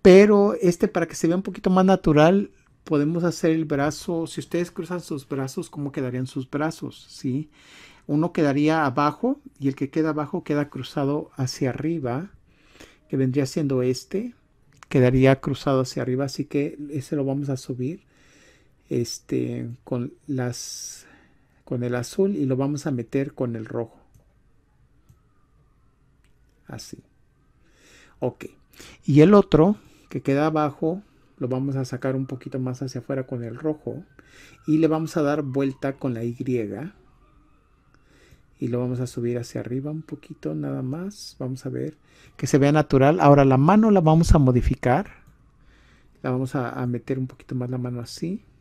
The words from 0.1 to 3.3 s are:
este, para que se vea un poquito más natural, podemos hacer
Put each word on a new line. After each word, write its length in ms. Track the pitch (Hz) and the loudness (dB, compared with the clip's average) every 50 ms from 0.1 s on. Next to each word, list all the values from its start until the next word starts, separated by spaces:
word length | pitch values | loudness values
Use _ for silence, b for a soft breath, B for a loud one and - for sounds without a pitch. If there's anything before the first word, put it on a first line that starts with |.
| 180 190 202 208 214 202 202 202 220 - | 10 12 10 8 6 4 4 2 2 2
este, 260 | - 175 175 - - | 0 0 0 2 -2
para 220 | 196 - 180 165 165 | -2 0 -2 -4 -4
que 80 | - | -4
se 100 | - - | -2 0
vea 80 | 160 170 | 0 0
un 80 | 185 190 | 0 -2
poquito 280 | - 180 - - 196 | -6 -10 -4 0 2
más 140 | 185 185 190 | 4 4 6
natural, 680 | 190 190 185 - 175 151 147 151 165 190 196 202 - _ _ _ _ _ _ _ | 6 4 4 4 4 6 6 6 6 6 4 0 -2 _ _ _ _ _ _ _
podemos 400 | - 160 147 143 151 170 170 170 | -2 0 0 0 0 -2 -2 -2
hacer 260 | 175 | -2